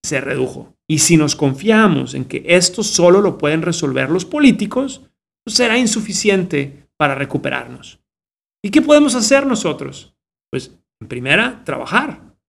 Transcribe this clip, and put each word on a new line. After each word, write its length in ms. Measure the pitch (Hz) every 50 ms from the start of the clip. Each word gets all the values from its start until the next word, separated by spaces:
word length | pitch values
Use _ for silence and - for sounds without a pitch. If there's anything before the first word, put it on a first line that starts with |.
| -
se 160 | - 156 131
redujo. 540 | 127 135 127 120 131 127 - - - - _ _ _ _
Y 100 | 160 143
si 180 | - - 170
nos 200 | 160 151 143 -
confiamos 760 | - 151 139 131 135 190 214 220 220 220 202 165 139 131 123 139
en 100 | 135 127
que 180 | - - - -
esto 360 | - 170 185 175 175 - -
solo 380 | 214 214 - - 175 175 180 196
lo 160 | 208 185 -
pueden 260 | - - 147 156 160
resolver 480 | 160 175 165 165 160 139 131 135 131 135
los 140 | 160 185 180
políticos, 800 | - - 294 294 269 - - - 214 - 254 269 269 - - - _ _ _ _ _ _ _ _
pues 120 | - 208
será 220 | - 247 233 220 247
insuficiente 1080 | 254 220 214 226 - - 185 - - 208 196 190 180 185 - 143 139 139 - - _ _ _
para 180 | _ 151 143 135
recuperarnos. 880 | 135 139 135 143 139 - 139 131 127 123 120 127 131 - - - _ _ _ _ _ _ _ _ _ _ _ _ _ -
¿Y 60 | 202
qué 100 | 208 302
podemos 360 | - 294 294 294 294 277 226
hacer 280 | 254 214 - 269 277 269
nosotros? 680 | 277 247 - - 175 143 - 139 135 135 - - _ _ _ _ _ _ _ _ _
Pues, 180 | - - - - _ _ _ _ _ _
en 80 | 110 104
primera, 560 | 120 120 123 131 147 190 226 254 247 - -
trabajar. 720 | - 139 127 131 - 175 233 285 285 - - - - _ _ _